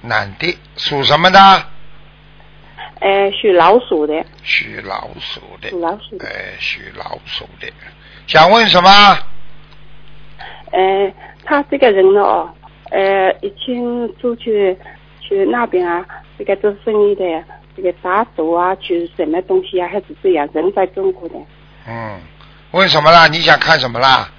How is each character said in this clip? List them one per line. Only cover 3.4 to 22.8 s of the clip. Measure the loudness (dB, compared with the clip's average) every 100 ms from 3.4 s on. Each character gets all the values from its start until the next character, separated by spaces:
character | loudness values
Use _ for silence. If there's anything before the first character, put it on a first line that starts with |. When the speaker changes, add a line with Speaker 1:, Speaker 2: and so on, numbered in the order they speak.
| 2
Speaker 2:
老 | 4 6 4
鼠 | 2 -4 -2
的。 | -4 -8 -16
Speaker 1:
属 | -6 -6 -4 -14
老 | -10 -12 -12 -16
鼠 | -16 -16 -18 -18
的。 | -12
Speaker 2:
属 | -6
老 | -6 -8
鼠 | -12 -14
的。 | -12
Speaker 1:
哎， | -12 -12 -10
属 | -10 -10 -14 -16
老 | -14 -14 -12
鼠 | -14 -14 -18
的。 | -18 -18 -20 -20 -20 -20 0
想 | 4 6
问 | 6 4
什 | 4
么？ | 6 8 6 4 0 -6 -8 -14 -20 -20 -18 -18 -16 -16 -18 -18 -18 -18 -6
Speaker 2:
呃， | -2 0 0 -2 -6 -20 -20
他 | -2 -2
这 | -2 0
个 | 2
人 | 4 4
呢、 | 4
哦， | 2 0 -4 -14 -20 _ -8
呃， | -2 0 0 0 -2
以 | -6 -10
前 | -8 -6 -6 -6 -8 -6
出 | -6 -6
去， | -4 0 0 -2 -10 -20 _ _
去 | -6 -2 0
那 | 0 -2
边 | -2 -2
啊， | -4 -8 -18 -20 -14
这 |
个 | -4 -2
做 | -2 -4
生 | -4 0 0
意 |
的， | 0 -4 -6 -8 -20 _ -6
这 |
个 | -6 -4
打 | -2 -2 -2 -4
赌 | -2
啊， | 0 -2 -4
去 | -4 -4 -4 -6
什 | -4
么 | -4
东 | -2 -4
西 | -2 -6
啊， | -4
还 | -8
是 | -10 -6
这 | -2
样， | 0 -2
人 | -4 -4
在 | -2 -4
中 | -2 -4
国 | -4 -10
的。 | -16 -20 _ -20 -20 -16
Speaker 1:
嗯， | -12 -12 -14 -20 _ -20 -20 _
问 | 0